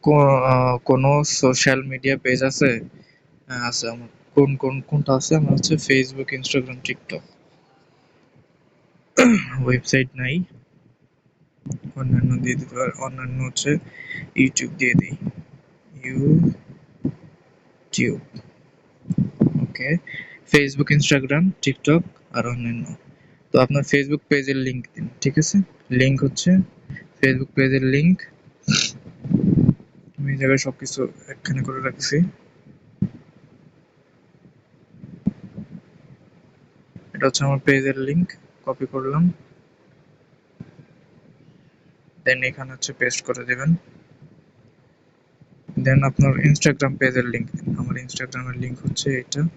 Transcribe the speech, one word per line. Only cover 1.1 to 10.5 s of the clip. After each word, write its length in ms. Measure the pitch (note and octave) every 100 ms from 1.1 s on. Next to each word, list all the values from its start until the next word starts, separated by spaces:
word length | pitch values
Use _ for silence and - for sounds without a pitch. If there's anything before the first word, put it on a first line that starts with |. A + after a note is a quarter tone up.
| D3
সোশ্যাল 580 | D3 - C3 B2+ - C3
মিডিয়া 340 | C3+ C3 C3+ C3+
পেজ 260 | B2+ B2+
আছে? 380 | C3 C3 C#3+ A2+ A#2 - - _ _ _ _
হ্যাঁ, 120 | B2+
আছে 280 | A#2+ A#2+ A#2
আমার। 200 | A#2 A#2 _ _
কোন, 220 | - C#3 C3+
কোন, 240 | C3+ C3+
কোনটা 340 | C3+ D3 D3
আছে? 220 | - - D#3
আমার 160 | D3
হচ্ছে 220 | C#3 -
Facebook, 680 | D#3 - C3+ C3 C3+ C3+ C3+
Instagram, 360 | C3 C#3+ B2+ B2+
TikTok। 360 | - - _ E2 - _ _ _ _ _ _ _ _ _ _ _ _ _ _ _ _ _ _ - B3+ G#3+ C3+ B2+
ওয়েবসাইট 440 | B2+ B2+ - C3+ B2+
নাই, 280 | C3 B2+ D#3 F3+